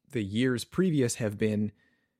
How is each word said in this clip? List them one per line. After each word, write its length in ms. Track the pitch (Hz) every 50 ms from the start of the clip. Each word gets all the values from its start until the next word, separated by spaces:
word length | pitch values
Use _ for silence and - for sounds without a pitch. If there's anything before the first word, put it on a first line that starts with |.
| _ -
the 120 | - 120 101
years 400 | 98 104 113 131 131 123 113 -
previous 500 | - - - 190 185 156 143 120 117 -
have 220 | - 117 104 101
been 340 | 98 113 107 107 104 107 104 - _ _ _ _ _ _ _ _ _